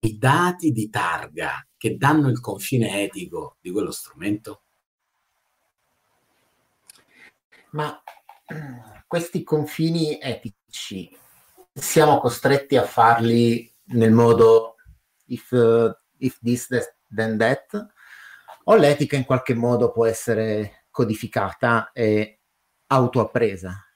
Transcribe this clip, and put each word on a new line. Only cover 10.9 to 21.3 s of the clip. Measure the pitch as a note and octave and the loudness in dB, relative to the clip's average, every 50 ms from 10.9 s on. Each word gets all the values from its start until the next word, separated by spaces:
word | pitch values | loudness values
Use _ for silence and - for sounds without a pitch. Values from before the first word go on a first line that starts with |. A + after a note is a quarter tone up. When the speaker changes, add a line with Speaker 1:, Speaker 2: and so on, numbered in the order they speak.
| G2+ F#2+ E2+ - _ - _ _ _ _ _ _ _ _ - _ _ | -12 -12 -12 -14 _ -20 _ _ _ _ _ _ _ _ -20 _ _
Speaker 2:
siamo | - - - - D#3+ D3+ D3+ D3 C#3+ | -12 -8 0 2 4 4 4 4 2
costretti | - B2 A#2+ - - C3 C#3 C#3 - - C#3 | 0 -2 -4 -2 0 0 0 0 0 0 0
a | B2 - | 0 0
farli | - - - A#2 A#2 A#2 A2 A2+ A#2 A#2 A#2 A#2+ A#2 A#2 A#2 - _ _ _ _ | 0 0 2 4 4 4 4 2 2 2 4 4 2 2 0 -4 _ _ _ _
nel | _ B2 A#2 A2+ A2+ A2 | _ 0 2 4 6 6
modo | A#2 A#2+ A#2 A#2 A2+ A2+ A2+ A2+ A2+ A2 - - _ _ - - _ _ _ _ _ _ | 6 6 6 6 6 8 8 8 6 4 0 -14 _ _ -20 -20 _ _ _ _ _ _
"if, | _ B2+ A#2+ - - B2 | _ -14 -14 -10 -2 0
eh, | B2 A#2 A2+ A#2 A#2 A#2 A2 F#2+ _ _ _ _ _ | 2 4 4 4 4 2 0 -2 _ _ _ _ _
if | C3 B2+ - _ - | -6 -6 -6 _ -4
this, | A#2 B2 A#2+ - - B2+ A#2+ - - _ _ _ _ | -4 -4 -4 -4 -4 -4 -4 -4 -6 _ _ _ _
then | - G#2 A2 A2+ A2 G#2+ | -6 -4 -4 -2 0 0
that", | A2+ A2+ C3+ C3+ - _ - G#3 A3 - _ _ - - - - - - - - _ - - _ _ | 0 0 0 -2 -6 _ -12 -12 -12 -12 _ _ -20 -20 -20 -20 -20 -20 -20 -20 _ -20 -20 _ _
o | - G#3 | 4 4
l'etica | A3+ D#3 C#3+ D3 - D3+ - - | 6 6 4 2 2 -2 -2 -2
in | C#3 B2+ | -4 -2
qualche | - C3+ B2+ - - B2+ | 0 -2 -2 0 -2 -2
modo | A#2 A#2 A#2+ A#2+ A#2+ B2 A#2 - | -2 0 0 0 2 0 0 0
può | A#2 A#2 | 0 0
essere | A2+ A2 - - - A2+ G#2+ A2 A2 G#2+ G#2+ G#2+ G2+ - _ _ _ | 0 0 -2 -4 -4 -2 -2 -2 -2 -2 -4 -6 -8 -10 _ _ _
codificata | _ - B2 G#2 G#2+ G#2+ - G#2 | _ -4 -2 -2 -2 -6 -6 -6